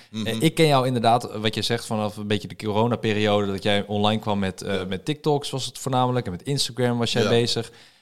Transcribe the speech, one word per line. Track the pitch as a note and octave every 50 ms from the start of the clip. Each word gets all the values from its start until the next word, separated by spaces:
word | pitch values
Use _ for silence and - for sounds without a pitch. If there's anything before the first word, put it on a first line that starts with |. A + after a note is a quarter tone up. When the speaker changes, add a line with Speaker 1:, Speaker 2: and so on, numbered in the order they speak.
| - -
Speaker 1:
Mhm. | G#2+ A2 G#2+
Speaker 2:
eh, | A2+ A2 A2+
ik | C3 D#3+ -
ken | - D#3+ D3+
jou | C#3+ C3 B2+ C3
inderdaad, | C3 A#2+ A2 A#2 A#2+ B2 - - - G#2+
wat | G#2+ A2 G#2+
je | A#2
zegt, | G#2 - A#2 A2+ -
vanaf | - A#2 G#2+ G#2+ G#2 G2+ A2
een | G#2 G#2
beetje | G#2+ G2+ - F#2+
de | -
coronaperiode. | - G#2+ G#2+ G2 G#2+ A2+ A#2+ A#2 - - A2 G#2 G#2 G#2+ G#2+ G#2 G#2 G#2 G2
Dat | G2 F#2+ F#2
jij | G#2+ G2+ G2+ G2 -
online | G#2+ G#2 G#2 G#2 A2 A2
kwam | A2 G#2+ G#2 G2+
met, | G2 F#2+ F#2 -
eh, | - G2+ G2
Speaker 1:
Ja. | F#2+ F#2
Speaker 2:
met | F#2 G2 F2+ -
TikToks | - D3+ D3 - D#3 D3 C#3+ D3 -
was | - C3+ B2
het | - - -
voornamelijk. | - C3 C3 B2+ B2+ B2 B2+ B2 A#2+
En | G#2
met | F2 E2+ -
Instagram | C3 C#3+ C3+ - - A#2 - B2 A#2+ A#2+ A#2+
was | A#2 A2
jij | - B2 A2+
Speaker 1:
Ja. | G2+
Speaker 2:
bezig. | A#2 A#2 A#2+ A2+ - A#2+ A2+ - - - - - _ _